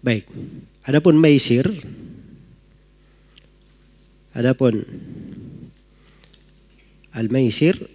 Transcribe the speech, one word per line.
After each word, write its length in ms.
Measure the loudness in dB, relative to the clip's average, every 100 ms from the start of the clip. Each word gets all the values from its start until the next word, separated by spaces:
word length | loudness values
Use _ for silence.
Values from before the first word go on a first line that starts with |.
Baik. 240 | -2 -4 -6 -16 -16 -18 -20 _
Adapun 320 | -2 2 4 6
maisir, 420 | 6 4 4 0 0 -4 -14 -20 -20 -20 -20 -20 -20 _ _ _ _ _ _ _ _ -20 _ _ _ _ _ _ _ _ _ -2
adapun 480 | 0 2 2 0 -6 -14 -18 -18 -18 -18 -20 -20 -20 _ _ _ _ _ _ -20 _ _ _ _ _ _ _
al-maisir 640 | -8 -4 0 0 2 0 0 -6